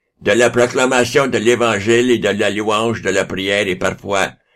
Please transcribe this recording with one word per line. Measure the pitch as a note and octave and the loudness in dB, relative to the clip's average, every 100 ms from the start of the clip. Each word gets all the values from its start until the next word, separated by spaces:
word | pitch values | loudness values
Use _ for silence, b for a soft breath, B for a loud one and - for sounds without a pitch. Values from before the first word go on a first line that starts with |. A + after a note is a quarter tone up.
| _ _ | _ _
de | G2+ | 0
la | G#2+ B2 | 2 2
proclamation | A#2+ A#2+ C3 C3 B2+ A#2+ C#3+ C3+ | 2 0 0 0 2 2 0 0
de | A2+ | 0
l'Évangile | A2 A#2+ A#2 G#2 G2+ A#2 B2+ | 0 2 0 0 2 2 2
et | A2+ | 0
de | G2+ | 0
la | G2+ G#2 | 0 -2
louange, | G2+ G#2+ G#2+ A#2 G2+ | -2 -2 0 -2 -2
de | F#2+ | -2
la | F#2+ | -2
prière | F#2 F#2+ F#2+ G2+ G2 | -2 -4 -2 -2 -2
et | F2+ | -2
parfois | F2 F#2 G2+ G2 F2+ - _ | -4 -4 -4 -2 -2 -6 _